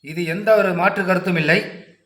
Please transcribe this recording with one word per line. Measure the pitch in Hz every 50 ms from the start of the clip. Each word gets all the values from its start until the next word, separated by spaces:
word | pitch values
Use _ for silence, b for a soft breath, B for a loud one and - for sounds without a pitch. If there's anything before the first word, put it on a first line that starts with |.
இது | _ 139 156 165 175
எந்த | 160 165 196 208 220 220
ஒரு | 214 196 190 180
மாற்று | 170 175 196 202 - 190
கருத்தும் | 180 185 175 180 190 175
இல்லை. | 165 156 147 165 208 208 - - - - - - _ _